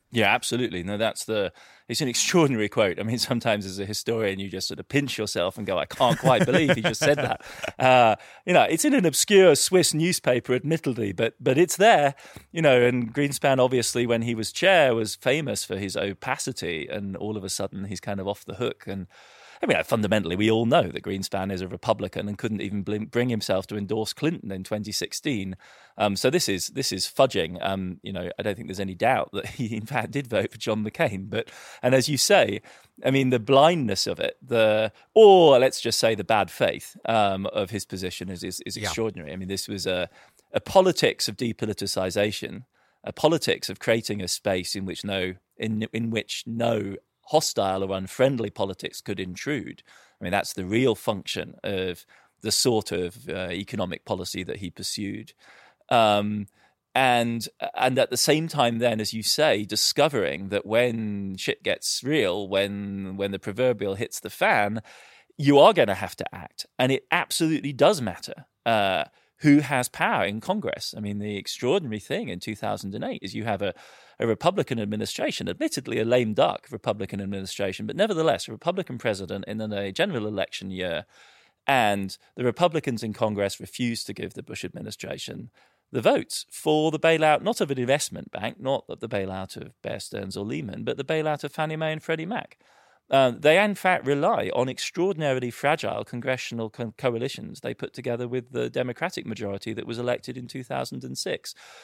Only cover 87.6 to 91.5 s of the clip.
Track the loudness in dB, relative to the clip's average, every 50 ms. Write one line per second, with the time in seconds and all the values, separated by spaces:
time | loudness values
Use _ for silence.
87.6 | -2 -2 0 -2 2 2 2 2 0 -4 -8 -10 -12 -10 -10 -8 -8 -8 -8 -6
88.6 | -4 -2 -2 -2 -4 -8 -12 -10 -10 -6 -4 -4 -4 -4 -6 -8 -8 -10 -12 -14
89.6 | -14 -16 -18 _ _ -10 -10 -10 -10 -10 -10 -10 -10 -8 -8 -8 -6 -6 -6 -8
90.6 | -8 -8 -10 -8 -8 -8 -6 -8 -4 -4 -4 -2 -2 -2 -4 -4 -6 -10